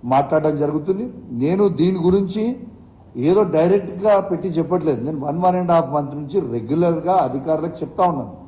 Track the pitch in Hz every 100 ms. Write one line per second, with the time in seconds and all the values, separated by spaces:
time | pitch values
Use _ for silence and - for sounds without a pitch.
0 | 120 131 143 156 156 147 147 151 151 190
1 | 247 - - 120 139 185 202 170 175 190
2 | 170 196 190 202 220 262 - - - -
3 | - 117 135 190 196 156 170 202 175 180
4 | 208 202 - 165 185 160 147 175 156 127
5 | 127 156 143 160 185 180 175 170 139 147
6 | 143 143 147 180 135 117 107 151 175 160
7 | 165 185 135 135 139 156 165 170 - -
8 | 180 151 110 -